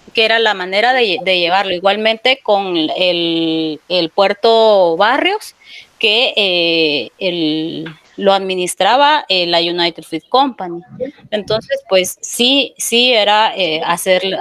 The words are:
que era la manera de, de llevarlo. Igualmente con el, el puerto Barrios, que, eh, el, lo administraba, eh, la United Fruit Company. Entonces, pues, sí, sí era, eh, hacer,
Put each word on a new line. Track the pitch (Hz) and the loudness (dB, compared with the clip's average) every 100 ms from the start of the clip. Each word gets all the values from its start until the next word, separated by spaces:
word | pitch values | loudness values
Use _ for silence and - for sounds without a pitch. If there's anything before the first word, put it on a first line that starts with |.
| - | -8
que | - 220 | 0 2
era | 226 | 2
la | 220 | 0
manera | 196 180 196 233 | -2 -2 0 2
de, | 262 226 170 | 2 0 0
de | 190 180 | 0 0
llevarlo. | 170 190 190 | 2 0 0
Igualmente | 180 190 208 220 226 254 269 | -2 0 0 0 0 0 0
con | - 202 190 175 | 0 0 0 -2
el, | 156 - 180 175 170 165 165 160 160 147 - | -2 0 0 0 -2 -2 -2 -2 -4 -8 -6
el | 180 165 | -4 -2
puerto | - 196 208 226 226 220 202 175 165 | 0 0 2 2 4 4 4 4 2
Barrios, | 208 285 349 427 - - - - - - | 2 2 0 -2 -8 -20 -20 -20 -20 -4
que, | 226 220 247 - | 0 2 0 0
eh, | 196 175 170 165 156 147 110 - | 0 0 0 2 0 0 -6 -8
el, | 190 175 156 156 160 147 160 160 _ - | -6 -2 -2 -2 -6 -8 -12 -16 _ -2
lo | 196 | 0
administraba, | 196 190 185 180 - 190 254 190 202 - | 2 0 -4 -4 0 2 4 4 2 0
eh, | 190 175 | -2 0
la | 170 | 0
United | 170 170 170 165 | 0 0 -2 -4
Fruit | - 160 - | -8 -10 -2
Company. | 254 277 220 185 170 - - 277 - - | 0 0 -2 -10 -12 -14 -10 -10 -12 -10
Entonces, | 415 180 220 - 277 - | -8 -4 -4 -4 -8 -2
pues, | 190 185 - | 0 0 -6
sí, | - - 240 277 262 - | -10 -2 2 2 0 -6
sí | - 233 247 | -2 0 2
era, | 233 202 214 214 175 | 2 4 2 2 0
eh, | 175 156 165 | -2 -2 -2
hacer, | 175 190 185 190 185 | -2 2 0 0 -2